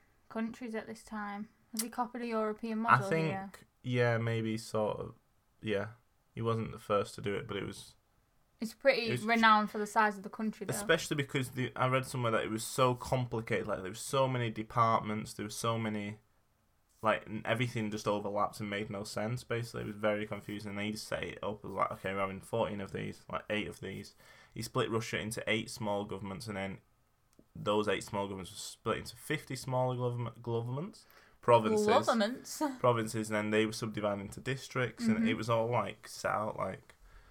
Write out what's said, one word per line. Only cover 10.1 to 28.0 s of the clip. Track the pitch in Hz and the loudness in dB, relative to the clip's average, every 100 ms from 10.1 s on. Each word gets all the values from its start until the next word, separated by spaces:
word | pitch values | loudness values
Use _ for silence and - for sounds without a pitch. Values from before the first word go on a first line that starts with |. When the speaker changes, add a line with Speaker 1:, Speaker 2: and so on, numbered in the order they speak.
| 202 | 2
Speaker 1:
of | |
the | 208 | -8
country, | - 220 - | -6 -4 -4
though. | 190 | -4
Speaker 2:
especially | - 127 165 - 151 | -2 2 2 2 -2
because | 135 143 123 | 0 0 -2
the, | - 127 - | -2 -2 0
I | 127 | 2
read | 131 123 | 2 0
somewhere | 127 120 | -2 2
that | 110 | 2
it | 85 | 2
was | 110 | -2
so | - - 127 | -2 4 4
complicated, | 123 - 131 120 113 113 104 101 | 4 0 0 0 -4 -2 -2 0
like, | 95 | -4
there | 92 | -4
were | |
so | 110 - 139 131 | -8 0 2 4
many | 127 120 | 2 -2
departments, | 107 107 123 113 113 107 107 113 | -4 -2 4 4 4 2 -4 -6
there | - | -8
were | 107 | -8
so | - 117 113 | -2 -2 0
many, | 110 107 104 107 _ _ _ _ _ _ _ _ | -2 -4 -6 -10 _ _ _ _ _ _ _ _
like, | 110 101 - | 2 2 0
n-, | 107 | -6
everything | - 117 120 120 107 | 0 2 0 0 -2
just | 107 107 | -2 0
overlapped | 104 101 104 98 - | 0 0 0 0 -2
and | 107 | -4
made | 101 107 | -4 -4
no | 98 | -6
sense, | 107 - 107 123 | -6 -4 -2 -2
basically. | - 120 120 120 | -4 -4 -4 -6
It | 117 | -8
was | 101 | 0
very | 107 104 107 | 2 2 -2
confusing. | 101 101 104 104 101 | -6 -6 -8 -6 -4
They | 104 | -4
just | 107 - | -4 -4
set | - | -6
it | - - | -6 -6
up | 101 107 | -6 -6
as, | 104 | -6
like, | 98 - | -2 -2
"Okay, | - 95 | -2 -4
we're | 98 | -2
having | 95 95 | -2 -4
fourteen | - 117 87 101 | -4 0 0 -2
of | 95 | -6
these, | 104 104 - - | -6 -6 -10 -8
like, | - - | -8 -2
eight | 104 85 | -2 -2
of | 85 | -6
these." | 95 101 101 - - - - | -8 -8 -12 -18 -20 -20 -14
He | - | -10
split | 113 131 - | -4 -2 0
Russia | 113 113 98 | 0 -2 -4
into | 104 - - | -4 -4 -2
eight | 113 113 | -2 -2
small | - 107 101 | -6 -2 -2
governments, | 104 95 101 98 110 | -2 -6 -8 -8 -8
and | 98 | -6
then | 98 92 _ _ _ _ _ _ _ - | -6 -8 _ _ _ _ _ _ _ -6
those | 104 104 104 | 0 2 2
eight | 98 | 0